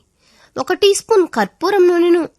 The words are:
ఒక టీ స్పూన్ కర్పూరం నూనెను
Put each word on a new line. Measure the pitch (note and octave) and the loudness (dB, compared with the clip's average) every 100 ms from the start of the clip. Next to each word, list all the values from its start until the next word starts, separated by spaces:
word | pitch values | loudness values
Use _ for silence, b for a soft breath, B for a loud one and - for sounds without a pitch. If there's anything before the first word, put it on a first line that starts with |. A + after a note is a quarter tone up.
| _ _ b b b - | _ _ b b b -10
ఒక | C4 | -6
టీ | F#4 G4+ | 0 0
స్పూన్ | G4 - G#4+ E4 | 0 0 0 0
కర్పూరం | - G3 _ F4 G4+ F4+ | -2 -6 _ -2 0 2
నూనెను | F4 F4 F4 D#4 | 2 0 0 -2